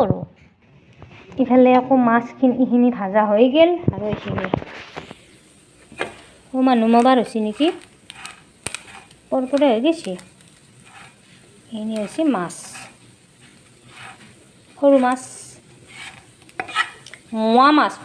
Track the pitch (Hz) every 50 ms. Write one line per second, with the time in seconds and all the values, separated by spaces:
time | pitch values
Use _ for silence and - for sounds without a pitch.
0 | 247 190 185 180 175 - - _ _ _ _ _ _ _ _ _ _ _ _ -
1 | - - - - - - - - 262 214 247 254 254 254 254 254 254 262 269 262
2 | 247 233 226 240 240 - - - 269 254 240 - 254 196 233 240 240 247 240 -
3 | 202 190 190 214 214 208 208 208 240 262 247 311 330 349 349 339 339 - - 214
4 | 208 214 208 - - 202 196 - - - - - - - - - - - - -
5 | - - - - - - - _ _ _ _ _ _ _ _ _ - _ - -
6 | - - - - - - - - _ _ - 262 262 262 254 233 220 226 233 233
7 | 240 262 262 254 214 - - 220 214 214 208 - 285 339 359 - - - _ _
8 | _ - - - - - - - _ _ _ _ - - - - - - - -
9 | - - - _ _ - - 262 254 262 269 277 294 285 226 220 240 311 320 330
10 | - 202 180 180 - - _ _ _ _ _ _ _ _ _ _ _ - - -
11 | - - _ _ _ _ _ _ _ _ _ _ _ _ 233 214 214 220 220 220
12 | 208 190 - - 320 302 240 190 175 165 - - - - - - - - - _
13 | - - _ _ _ _ _ _ - - _ _ _ _ _ _ _ - - -
14 | - - - - - - - _ _ _ _ _ _ _ _ - 285 285 277 269
15 | 254 247 254 254 - - - - - - - - - _ - - _ - - -
16 | - - - - - _ _ _ _ - - - - - - - - - - -
17 | - - - - _ _ 226 220 220 220 226 247 269 285 302 302 240 196 - -
18 | -